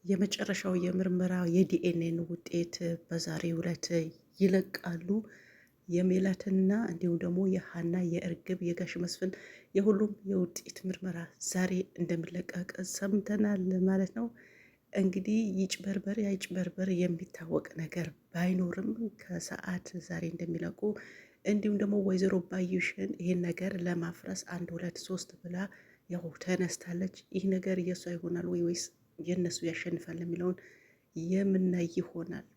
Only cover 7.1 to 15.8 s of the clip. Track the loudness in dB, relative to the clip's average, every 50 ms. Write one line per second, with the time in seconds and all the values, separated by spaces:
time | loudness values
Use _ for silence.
7.1 | 2 2 0 0 2 2 4 4 2 0 -2 -4 -6 -4 -2 0 2 2 2 2
8.1 | 0 0 -2 -4 -6 -6 -4 -6 -4 -2 0 -2 -2 -2 -4 -6 -4 -4 -4 -4
9.1 | -2 -2 -4 -4 -4 -6 -16 -20 -20 -20 -20 _ 2 4 4 6 4 4 2 0
10.1 | 0 -6 -4 0 2 2 2 0 -2 -12 -12 -12 -16 -8 -6 -6 -6 -4 -6 -6
11.1 | -6 -6 -8 -12 -12 _ -8 -4 0 0 2 2 2 0 -2 -4 _ -4 -2 0
12.1 | 0 -2 -2 -4 -6 -8 -8 -6 -6 -6 -8 -6 -8 -8 -8 -8 -6 -4 -2 0
13.1 | 0 0 0 0 2 2 4 2 2 2 2 2 2 4 4 4 4 4 2 0
14.1 | -2 -6 -6 -6 -6 -12 -20 -20 -20 -20 -20 -20 _ _ _ _ 0 2 2 2
15.1 | 2 0 0 2 2 2 2 2 0 0 0 0 -2 -6